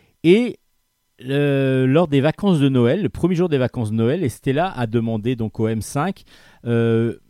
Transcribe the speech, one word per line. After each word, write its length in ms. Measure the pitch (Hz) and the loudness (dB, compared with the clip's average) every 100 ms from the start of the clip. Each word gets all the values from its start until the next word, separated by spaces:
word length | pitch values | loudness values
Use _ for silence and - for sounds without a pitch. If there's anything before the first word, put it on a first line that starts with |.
| _ _ | _ _
Et, 340 | 160 202 247 - _ _ _ _ _ _ 127 | 4 4 2 -6 _ _ _ _ _ _ -6
euh, 600 | 139 143 139 135 131 131 | -2 0 0 2 2 2
lors 220 | 143 175 | 2 2
des 140 | 139 | 2
vacances 380 | 139 - 202 170 | 0 0 0 2
de 100 | 139 | 2
Noël, 340 | 131 120 165 | 4 2 2
le 60 | 175 | -2
premier 260 | - 175 175 | -2 -2 0
jour 140 | 180 | 0
des 100 | 147 | 0
vacances 320 | 123 - 110 | -2 -4 -4
de 40 | 110 | 0
Noël, 280 | 113 160 | 0 0
Estella 480 | 156 - - 135 185 156 | -4 -4 -4 -2 -2 -4
a 120 | 117 | -4
demandé 480 | 117 113 113 107 127 | -2 -2 -4 -4 -4
donc 240 | 110 - | -6 -4
au 80 | 110 | -4
M 160 | 110 | -4
cinq, 400 | 101 139 170 - - - - _ 120 | -6 -4 -4 -6 -14 -20 -20 _ -4
euh, 520 | 117 117 113 117 - _ | 0 2 2 0 -4 _